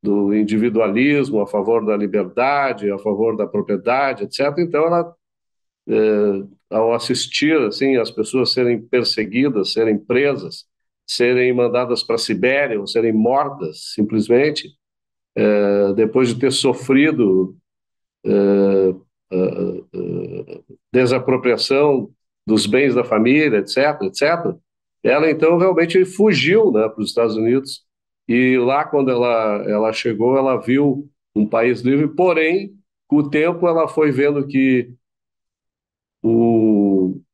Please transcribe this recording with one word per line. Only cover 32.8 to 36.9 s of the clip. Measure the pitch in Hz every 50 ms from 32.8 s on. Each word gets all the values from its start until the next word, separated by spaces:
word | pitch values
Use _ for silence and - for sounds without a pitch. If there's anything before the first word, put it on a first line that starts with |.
| _ _ _ _ _ _
com | 143
o | 147 147 143
tempo, | 147 151 151 170 175 170 180
ela | 175 160 165 160 156
foi | - - 156 151
vendo | 135 127 143 147 147 143 135
que | 139 - 135 131 135 131 123 120 123 - _ _ _ _ _ _ _ _ _ _ _ _ _ _ _ _ _ _ _ _ _ _ _ _ _
o | - 113 117 117 117 117 117 113 110 110 107 101 101 101